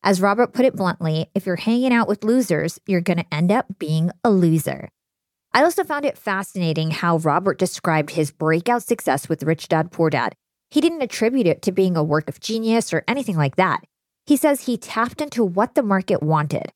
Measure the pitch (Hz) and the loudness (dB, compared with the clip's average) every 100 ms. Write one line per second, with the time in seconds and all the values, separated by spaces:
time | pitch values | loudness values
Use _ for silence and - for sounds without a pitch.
0 | 190 190 196 208 240 - 254 - 185 170 | 2 2 2 2 0 2 0 2 -4 -2
1 | 165 156 165 - 190 175 - 233 262 240 | -2 -2 -2 -4 -4 -4 0 0 2 2
2 | 208 202 214 247 226 170 160 - - 185 | 0 -2 2 2 2 0 -2 -6 -2 -2
3 | 175 170 - 151 175 214 - - 151 160 | 0 -2 -2 -2 2 2 -2 -8 -4 -2
4 | 170 - 247 196 170 160 143 67 - _ | -2 -2 2 4 4 2 0 -8 -12 _
5 | _ _ _ _ _ 233 311 339 359 294 | _ _ _ _ _ 2 2 2 -4 -2
6 | 285 - - 190 196 196 170 156 160 156 | -4 -4 -6 -6 -6 -4 -2 0 -2 -2
7 | 175 165 160 151 190 156 185 - - 160 | 0 2 2 2 0 0 -2 -2 0 0
8 | 151 - 151 - 156 160 175 240 - 226 | 0 -2 -4 -2 0 0 0 -2 0 -4
9 | - 139 - 160 156 160 - 165 165 - | 0 -2 -2 -6 -2 -4 0 -2 -2 0
10 | 160 139 120 - _ _ _ 302 339 339 | 0 0 -4 -6 _ _ _ 0 0 -2
11 | 254 - 220 262 190 - - 185 185 170 | -6 -2 0 2 2 0 -2 0 0 2
12 | 156 151 - 151 - 220 226 226 - - | 0 0 -2 -10 -6 -4 0 0 0 -4
13 | - 254 247 170 143 - 185 135 - _ | -2 -4 -2 0 0 2 0 0 -6 _
14 | _ _ - 285 311 277 - 240 - - | _ _ 0 2 4 0 -2 -6 -4 -4
15 | 240 - 294 240 208 175 220 - 226 196 | -4 -4 -8 -2 0 2 0 0 2 0
16 | 190 185 151 156 147 151 - | 2 -2 2 0 0 -4 -6